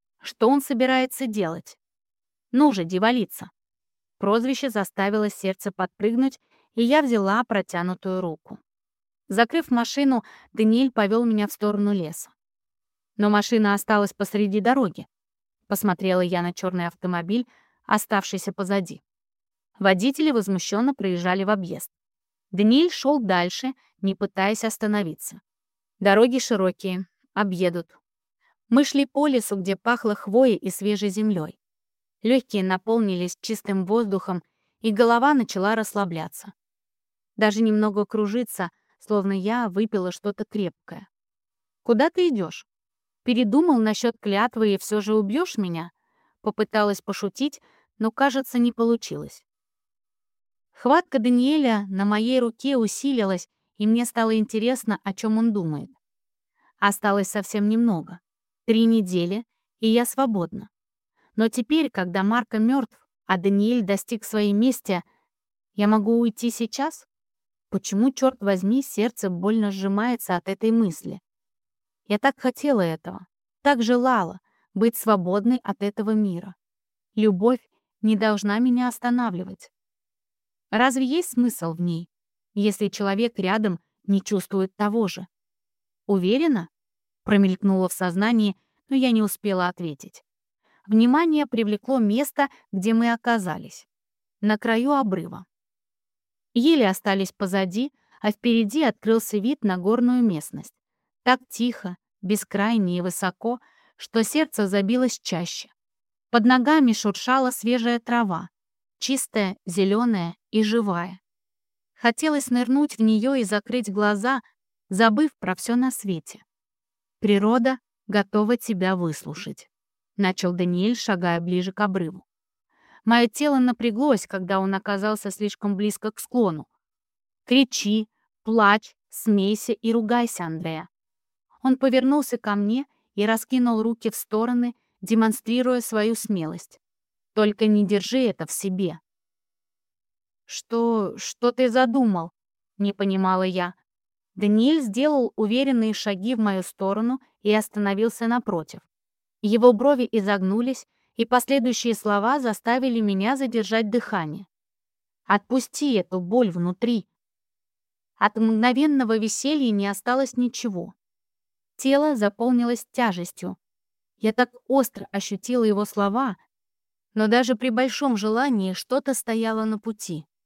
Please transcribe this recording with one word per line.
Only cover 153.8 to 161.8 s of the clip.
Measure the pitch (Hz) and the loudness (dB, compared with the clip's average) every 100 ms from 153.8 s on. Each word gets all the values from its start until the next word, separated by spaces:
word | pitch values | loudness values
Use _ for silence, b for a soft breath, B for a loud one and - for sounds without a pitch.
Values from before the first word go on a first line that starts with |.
| 220 | 0
дыхание. | 233 - 202 156 160 196 _ _ _ _ _ _ _ | -2 -2 -4 -4 -8 -14 _ _ _ _ _ _ _
«Отпусти | - 202 - 262 - - 294 | -2 -2 0 -2 -2 -4 0
эту | 220 175 185 | 0 -2 -6
боль | 175 233 226 | 0 2 2
внутри». | 175 175 180 233 233 - _ _ _ _ _ _ _ _ _ _ _ | 0 -4 -2 -2 -2 -4 _ _ _ _ _ _ _ _ _ _ _
От | 202 220 | -2 2
мгновенного | 220 220 240 254 302 285 233 220 | 2 2 2 4 2 2 2 0
веселья | 214 - 277 311 254 | 0 -2 -2 0 2
не | 208 202 | 0 -2
осталось | 196 - 254 269 - | -4 -2 -2 -2 -2
ничего. | 247 - 233 185 180 - _ _ _ _ _ _ _ | -4 -2 -6 -6 -10 -14 _ _ _ _ _ _ _
Тело | - | -6